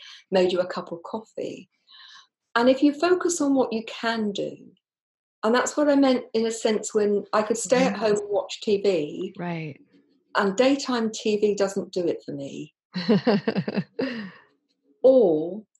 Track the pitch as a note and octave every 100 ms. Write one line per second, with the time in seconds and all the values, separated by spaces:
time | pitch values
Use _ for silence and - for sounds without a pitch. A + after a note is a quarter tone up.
0 | - - - F#3+ F3+ F3+ F3+ - - E3+
1 | - A3 - - D3 - - _ _ -
2 | - - _ _ _ A3+ B3 C4 D4 C#4+
3 | F4 F4+ F4 - C#4+ C4+ - A3+ A3+ -
4 | A3+ A3+ G#3 F#3+ D3+ - - _ _ _
5 | _ _ _ _ A3 B3 - - D4 C#4
6 | C4+ B3+ - A3+ A3+ A3 A#3 G#3 - G#3+
7 | G#3 G3+ - G#3+ G#3+ A3 - B3 F3+ G3
8 | A3 G#3 - G3 - - - G3 G3+ F3
9 | D3+ E3+ F#3+ - F3 E3+ D#3 - _ _
10 | _ _ _ - G3+ F#3+ B3+ C#4 - A#3+
11 | A3 - A3 G#3 G#3 G3+ G3 F#3+ - F#3
12 | E3+ - - C#3+ C#3 D3 D3+ _ _ F3+
13 | F3 G#3 - G3+ - G3 - - - -
14 | C4+ A#3 G3 - _ _ _ _ _ _
15 | B3+ C4 G3 D#3 E3+ G3+ - _